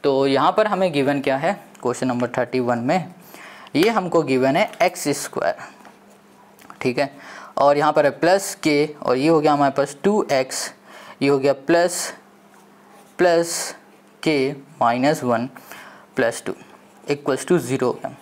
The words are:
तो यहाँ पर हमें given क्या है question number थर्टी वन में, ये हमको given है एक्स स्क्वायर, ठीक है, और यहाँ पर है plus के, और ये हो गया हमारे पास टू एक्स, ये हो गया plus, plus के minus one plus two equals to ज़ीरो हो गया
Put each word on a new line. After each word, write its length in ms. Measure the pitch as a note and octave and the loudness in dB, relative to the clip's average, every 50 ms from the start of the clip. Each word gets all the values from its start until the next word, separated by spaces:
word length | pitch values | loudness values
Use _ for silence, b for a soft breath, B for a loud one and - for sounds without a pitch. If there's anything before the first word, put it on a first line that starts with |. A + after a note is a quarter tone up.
| - | 2
तो 220 | C#3+ C3+ C3+ C#3 | 2 2 4 2
यहाँ 240 | C#3 C3+ C3 D3 F3 | 2 2 4 4 4
पर 160 | F#3 A3 G#3+ | 4 4 2
हमें 240 | G#3+ G3+ F#3 F#3+ F3+ D3 | 2 2 0 0 0 2
given 280 | C#3+ C3+ C#3 C#3+ C#3+ | 0 0 2 0 0
क्या 160 | C3+ C#3 C3 | 0 0 -2
है 220 | C3+ D3+ F3 G3+ - - - - - | 0 0 -2 -4 -4 -10 -20 -20 -6
question 260 | - B2 B2 - C3 | -4 -4 -4 -2 -4
number 200 | B2+ B2 A#2+ B2 A#2+ - | -4 -2 -2 -4 -2 -2
थर्टी 220 | B2+ A#2+ A#2+ - B2+ | -4 -4 -2 -2 -2
वन 180 | B2 A#2+ B2 A#2 | -2 0 -2 -2
में, 340 | A#2 C3 E3+ F#3 D#3+ - - B B B B B B B B B B B - | -2 -2 -2 -2 -2 -6 -16 B B B B B B B B B B B 0
ये 140 | C#3 F3 A3+ | 2 2 2
हमको 320 | A3+ G#3+ F#3 E3+ D#3+ E3+ D#3 | 2 0 -2 0 0 0 2
given 320 | C3+ C3 B2+ B2+ C3 C3+ | 2 0 2 2 2 2
है 140 | F3 G#3+ - - - | 0 0 -2 0 0
एक्स 260 | E3+ F3+ F3+ - - D3 C#3 | 0 0 0 -2 -4 -4 -4
स्क्वायर, 380 | - - - - - - E2 - - B B B B B B B B - - - - _ _ - - - - - - - - - - | -4 -6 -8 -6 -4 -2 -2 -4 -6 B B B B B B B B -20 -20 -20 -20 _ _ -20 -20 -20 -20 -20 -20 -20 -20 -16 -4
ठीक 180 | - B2+ B2 C3+ | -4 -4 0 0
है, 100 | D3 - B B B B B B B B B | -4 -4 B B B B B B B B B
और 200 | - C#3 C#3+ C#3+ | 2 4 4 4
यहाँ 160 | C#3+ D3+ D3+ D3+ | 4 2 2 2
पर 120 | D3+ D3+ | 4 2
है 60 | C#3 B2+ | 2 0
plus 400 | - - E3+ F#3 G3 F#3+ - - | 2 2 2 2 2 0 -6 -10
के, 320 | - - D#3+ D3 C#3+ D3+ D3+ - - | -4 0 0 2 2 2 0 -4 -6
और 160 | - - B2+ | -2 0 0
ये 100 | C3 C#3 | 2 2
हो 120 | D#3+ E3 D#3 | 2 2 4
गया 120 | D3 D3+ D3 | 4 2 2
हमारे 200 | C#3+ C#3+ C#3 C3 | 2 2 0 2
पास 220 | - C#3 C#3 - - - | 0 -2 -2 -4 -4 -2
टू 220 | G3 G#3 G#3+ - - | 0 0 0 0 0
एक्स, 400 | D3 C3 C3 C3 - - - - - B B B B B B B B B | 0 -2 -2 -2 -6 -10 -10 -10 -14 B B B B B B B B B
ये 80 | C3+ C#3 | 0 2
हो 80 | C#3+ C3+ | 2 2
गया 140 | C3 C#3+ C3+ C3+ | 2 0 0 0
plus, 520 | - - E3+ E3+ F3 F3 E3+ - - - - - - - _ _ _ - - - - - - _ - - - - - - _ - | 0 2 2 2 2 0 -2 -6 -8 -10 -10 -16 -20 -20 _ _ _ -20 -20 -20 -20 -20 -20 _ -20 -20 -20 -20 -20 -20 _ 2
plus 560 | F3+ F3+ E3 E3+ E3+ E3+ - - - - - - - - - _ _ _ _ _ - | 2 4 4 2 0 -2 -4 -8 -8 -10 -12 -16 -20 -20 -20 _ _ _ _ _ -2
के 280 | D#3+ D#3 C#3 C3 C3+ D3 C#3 - - - - | 0 0 2 0 -2 -4 -8 -16 -20 -4 0
minus 420 | A#2 A#2 A#2 B2 C3 C#3+ D#3 D3+ C3 | 0 0 2 2 2 0 0 0 0
one 260 | B2 A#2+ A2+ B2 C3+ - B B B B B B B B B B B _ | 0 0 0 -2 -6 -10 B B B B B B B B B B B _
plus 280 | - B2 A2+ A#2 - - | 0 0 0 -2 -4 -10
two 80 | - - - - - - - - - - - - | -10 -10 -10 -16 -20 -20 -20 -20 -20 -20 -18 -6
equals 420 | - C#3+ C#3+ - C#3 - - - | -6 -6 -4 -2 -4 -4 -4 0
to 100 | - F3+ E3+ | 0 0 0
ज़ीरो 280 | B2+ A#2+ C3 C3 B2+ | 0 -2 -4 -2 -2
हो 60 | A#2+ - | -2 -2
गया 220 | - - - C3 - | -4 -10 -14 -14 -14